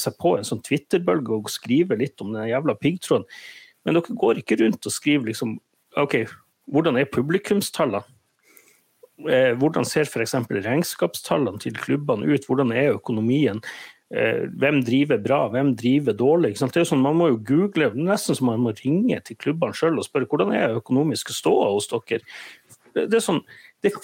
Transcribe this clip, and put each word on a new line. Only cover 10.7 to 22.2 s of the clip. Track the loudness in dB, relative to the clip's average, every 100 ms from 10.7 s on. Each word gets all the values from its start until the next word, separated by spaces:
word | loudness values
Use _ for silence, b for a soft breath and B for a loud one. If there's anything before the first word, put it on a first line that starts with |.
| 0 -2 -2 -4 -4 -2 0 0 -4
til | -8 -8
klubbene | -4 -2 0 -2 0
ut? | 0 0
Hvordan | 0 0
er | 2 2 0
økonomien? | -2 -2 0 2 2 0 -10 B B B B
Eh, | -2 0 0 -4 -2
hvem | 0 2
driver | 2 2 2 2
bra? | 2 0 2
Hvem | 0 0 0
driver | 2 2 2 2
dårlig? | 4 4 2
Ikke | 0
sant? | -2
Det | 0
er | 2
jo |
sånn, | 4 2
man | 4
må | 2
jo | 2 2
google, | 2 2 2 0
nesten | 0 -2 0 0 0
som | 0
man | 0
må | 0 -2
ringe | 0 0 2 -2
til | -6 -8
klubbene | -4 -2 -2 0
selv | 0 0
og | -2
spørre, | -2 0
hvordan | 0 0 0
er | 0 -2
økonomiske | 0 2 2 -2 -6 -4
ståa | 2 2 4
hos | 0 -2
dere? | -6 -4 -6